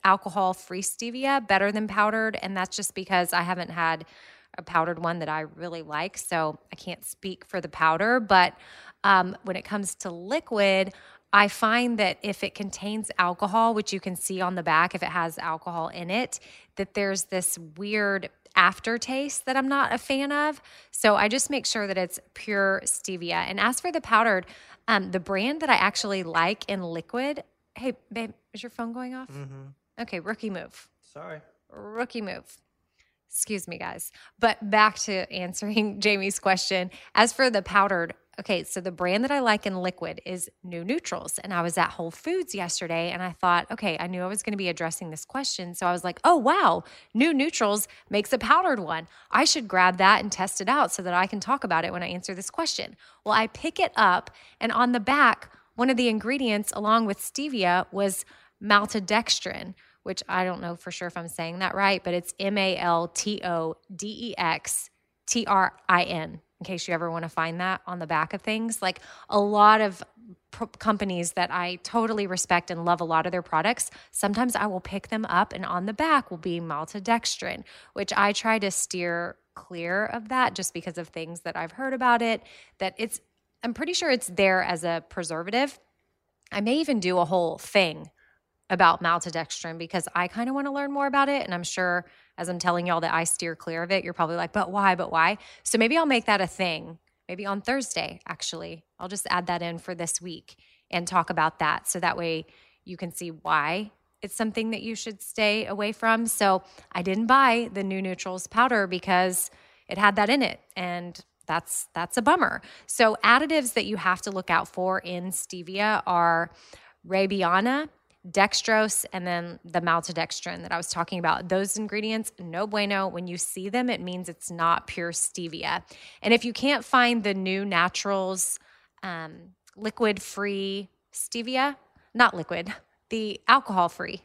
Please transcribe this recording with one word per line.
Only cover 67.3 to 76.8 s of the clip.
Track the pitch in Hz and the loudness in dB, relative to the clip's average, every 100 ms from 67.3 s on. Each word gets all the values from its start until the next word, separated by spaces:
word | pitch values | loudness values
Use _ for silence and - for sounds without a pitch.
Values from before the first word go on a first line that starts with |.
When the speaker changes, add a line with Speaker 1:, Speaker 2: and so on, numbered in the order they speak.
| - 165 170 | -4 -4 -2
Speaker 1:
that | 185 190 - | -2 -2 -6
on | 180 | -8
the | 160 | -2
back | 160 160 | 0 0
of | 196 | -4
things. | - 220 226 220 | -4 -2 -2 -2
Like, | 190 185 - - - | -2 -4 -12 -20 -2
a | 208 | 2
lot | 202 208 208 220 | 4 8 10 10
of | 208 180 - _ 226 180 _ | 4 -2 -16 _ -20 -20 _
p-, | - 226 - | -12 -12 -4
companies | 214 214 202 185 185 | -2 0 0 -2 -4
that | - 175 | -2 -2
I | 175 175 180 | -2 -4 -6
totally | - 233 220 214 196 | -4 -2 0 -2 -2
respect | 180 - 175 170 | -4 2 0 0
and | 170 | -4
love | 170 170 | 0 0
a | |
lot | 165 160 170 | 2 0 0
of | |
their | 180 | -4
products, | 170 160 175 247 - - - | -2 0 0 0 -4 -10 -12
sometimes | - 202 208 247 226 | -4 -2 0 0 0
I | 214 | -2
will | 185 | -4
pick | - 196 - | -6 -10 -6
them | 220 220 | -6 0
up | 175 202 | 2 0
and | - | -2
on | 190 180 196 | -6 -4 -4
the | |
back | 214 320 294 - | -2 2 2 2
will | 170 | -8
be | 180 170 | -6 -6
maltodextrin, | 165 147 | -4 -6